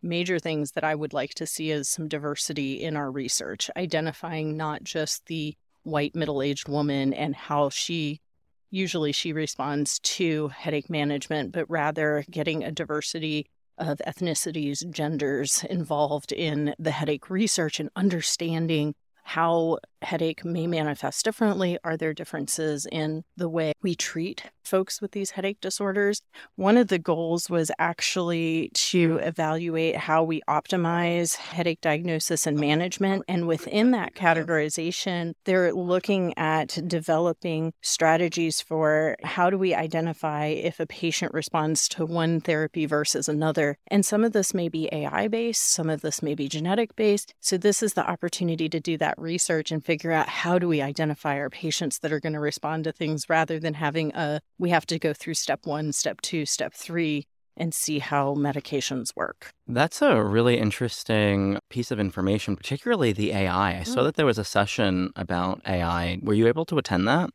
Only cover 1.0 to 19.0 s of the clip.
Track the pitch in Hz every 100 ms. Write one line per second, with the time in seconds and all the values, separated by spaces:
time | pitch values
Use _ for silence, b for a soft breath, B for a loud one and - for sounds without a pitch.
1 | 151 147 139 - 160 - 156 151 139 -
2 | 156 156 147 143 - 147 139 135 165 151
3 | 143 131 127 - 69 101 - - 175 160
4 | 160 - 170 160 156 156 156 151 - 165
5 | 156 - _ 165 151 151 _ _ - 147
6 | 147 170 151 143 139 139 - 143 147 139
7 | 135 - 143 139 - 147 143 - - 170
8 | 151 151 _ _ _ _ _ 190 185 165
9 | 151 143 165 156 156 - 135 143 147 -
10 | - - 170 151 151 - - 151 - 160
11 | 147 143 - 151 123 - 156 165 151 156
12 | 151 151 147 165 151 160 - 151 165 151
13 | - 165 156 151 143 _ _ - 160 147
14 | - - 175 156 - 160 147 139 175 160
15 | 151 156 139 135 139 - - 185 151 147
16 | 147 147 - - 165 147 147 - 156 143
17 | 151 147 - 190 214 - 160 - 151 -
18 | 196 175 - - 170 160 165 160 151 147